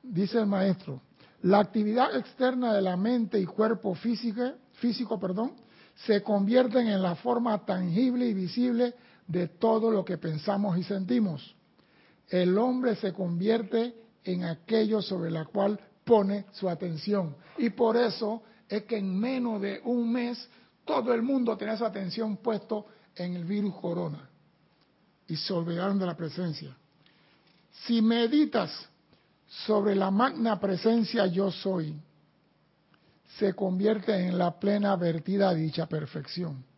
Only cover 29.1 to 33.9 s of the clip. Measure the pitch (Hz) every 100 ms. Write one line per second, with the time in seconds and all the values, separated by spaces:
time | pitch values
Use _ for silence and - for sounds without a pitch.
29.1 | _ _ _ _ - - 214 202 196 190
30.1 | 196 262 311 226 202 196 180 220 233 220
31.1 | 233 190 175 196 - 196 185 151 151 -
32.1 | _ _ _ _ _ _ _ _ _ _
33.1 | _ _ - 202 180 185 185 208